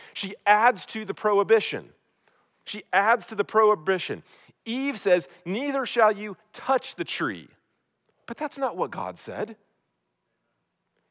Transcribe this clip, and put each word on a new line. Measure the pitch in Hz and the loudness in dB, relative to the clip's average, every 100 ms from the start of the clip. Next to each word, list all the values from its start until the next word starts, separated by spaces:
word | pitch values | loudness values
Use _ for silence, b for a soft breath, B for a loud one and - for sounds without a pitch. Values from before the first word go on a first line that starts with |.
| B | B
She | - 196 196 202 | -10 -10 -2 2
adds | 208 240 196 - | 4 4 2 -4
to | 220 196 | -8 -8
the | - | -4
prohibition. | 214 202 196 220 - 110 67 _ _ _ _ _ _ _ - | 2 2 6 4 4 -6 -10 _ _ _ _ _ _ _ -14
She | 202 - | -14 -2
adds | 185 208 233 - | 2 4 2 0
to | 202 | -4
the | |
prohibition. | 190 214 214 185 160 185 - 117 b b b _ | 0 4 4 4 0 -2 -4 -8 b b b _
Eve | 220 247 277 226 | -8 -4 -4 -2
says, | 196 180 - b | 2 2 2 b
"Neither | 170 214 285 269 240 | -6 -4 -2 -2 -2
shall | 240 214 | 4 4
you | 202 208 185 _ | 4 -6 -14 _
touch | - - 269 - | -6 0 0 -2
the | - | -8
tree." | 156 - 143 90 - _ _ _ _ _ _ _ - | -8 -4 -4 -6 -12 _ _ _ _ _ _ _ -14
But | 226 | -8
that's | - - | -8 -4
not | 262 180 | -4 -2
what | 127 | -4
God | 175 180 180 | -4 -8 -10
said. | - 95 214 220 _ _ _ _ _ _ _ _ _ _ _ _ _ _ _ | -10 -8 -8 -10 _ _ _ _ _ _ _ _ _ _ _ _ _ _ _